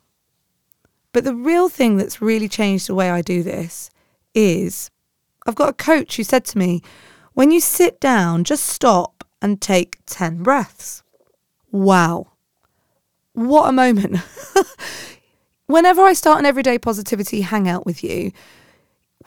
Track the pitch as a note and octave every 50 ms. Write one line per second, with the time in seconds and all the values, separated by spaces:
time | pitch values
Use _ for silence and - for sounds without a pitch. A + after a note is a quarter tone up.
0 | _ _ _ _ _ _ _ _ _ _ _ _ _ _ _ _ _ _ _ _
1 | _ _ - A#3+ A#3+ C4+ B3 A#3 B3 D4+ E4+ F4 F4+ F4+ - - C4 A3+ G#3 F#3+
2 | G3+ - - - G#3+ A3 A3 A3 G#3+ G3+ - - G#3+ G3+ G3 F#3 - - F#3+ F#3+
3 | F#3 F3+ F3 F3 E3+ - F3+ F3 E3 - - - E3 E3+ - - - - _ _
4 | _ _ _ _ _ _ - A3 G#3+ F#3+ E3 F3+ - F3 - - - - _ _
5 | _ _ _ _ _ _ _ _ - - A3+ - C#4+ - C4+ - - - D#4+ D4
6 | - - - - A3 - - B3+ - - - G#3 F#3 F3+ F3 E3+ - - - -
7 | - - _ _ _ _ - B3+ C4 D4 E4 E4+ D#4+ - - - F4 E4+ - -
8 | - C4+ A#3+ G#3 F3+ E3+ E3+ E3 E3+ - D4 C#4+ - - - - - B3 G3+ F3
9 | F3 - _ - - _ _ - - G3+ G#3 G3 - - F#3+ F3+ F3 - - -
10 | _ - - - F#3 E3 E3 E3+ F3 A#3+ C#4 C#4 - - _ - - - - -
11 | _ _ _ _ _ _ _ _ _ _ _ _ _ _ A3 G3+ F#3+ G3 F#3+ F3+
12 | E3+ D#3+ E3+ - - _ _ _ _ _ _ _ _ _ _ _ _ _ _ _
13 | _ _ _ _ _ _ - A#3 A3+ B3 C#4+ D4+ - C4+ C4 C4 B3+ B3+ A#3 G3
14 | G3+ - - F3 - - - - - - - G4 F#4+ - - - - - - -
15 | - - - _ _ _ _ _ _ _ _ _ _ - C#4 E4 E4+ F4+ F#4 F4
16 | F#4+ G4 F#4 - - D#4 D4+ D4+ D4 C#4+ C4+ C4+ C4+ C4+ A#3+ A#3+ - A#3+ A3 G3+
17 | G3+ - A#3 G3+ G#3 - - G#3+ G3 F3 A3 G#3+ F#3+ F3+ F3 F3+ - - E3+ -
18 | - - F#3 F3+ - G3 - - - _ _ _ _ _ _ _ _ _ _ _
19 | _ _ _ _ _